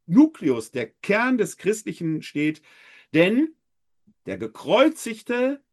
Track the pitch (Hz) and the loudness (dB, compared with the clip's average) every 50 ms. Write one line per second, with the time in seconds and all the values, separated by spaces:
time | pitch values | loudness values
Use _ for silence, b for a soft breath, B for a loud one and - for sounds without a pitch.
0 | _ - 170 247 311 311 - - - 139 123 113 - - - 123 117 - _ _ | _ 2 4 4 4 4 2 -2 -2 -2 -2 -2 -4 -6 -8 -8 -8 -8 _ _
1 | - - 202 220 240 254 254 226 190 160 - - - 190 220 214 - 208 170 - | -4 -2 0 0 2 0 0 0 -2 -4 -4 -4 -4 -4 -4 -4 -6 -10 -10 -6
2 | 175 160 156 151 - - - 143 151 156 156 - B B B B B B B B | -6 -6 -6 -6 -8 -8 -6 -2 -2 -2 -4 -6 B B B B B B B B
3 | B B - 156 170 190 220 262 320 320 - _ _ _ _ _ _ _ _ _ | B B 2 2 4 4 4 2 0 0 -4 _ _ _ _ _ _ _ _ _
4 | _ _ _ _ _ 95 95 90 113 110 - - - 135 190 247 277 320 311 - | _ _ _ _ _ -10 -8 -8 -10 -12 -12 -12 -2 0 4 4 4 4 2 -2
5 | - 233 220 220 - - 240 247 254 262 285 285 _ _ | -8 -10 -10 -10 -6 -4 -2 0 0 -2 -2 -6 _ _